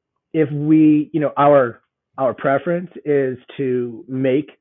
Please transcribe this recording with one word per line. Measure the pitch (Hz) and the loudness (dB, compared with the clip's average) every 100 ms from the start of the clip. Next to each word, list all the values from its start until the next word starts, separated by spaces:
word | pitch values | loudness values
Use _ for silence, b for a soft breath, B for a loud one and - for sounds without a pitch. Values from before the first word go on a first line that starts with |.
| _ _ _ | _ _ _
if | 160 147 | -2 -2
we, | 147 151 156 156 151 151 | -2 2 4 6 4 0
you | 160 | -2
know, | 139 - | -2 2
our, | 143 143 123 117 _ _ _ - | 4 4 2 -2 _ _ _ -6
our | 135 | -4
preference | 107 143 135 - 175 180 - | -2 -2 -2 -2 -6 -6 -10
is | 151 143 131 123 - - | -2 -2 -2 -6 -12 -8
to | 135 123 120 113 110 | -4 -4 -6 -10 -10
make | 131 135 135 147 - | -4 -2 -2 -4 -12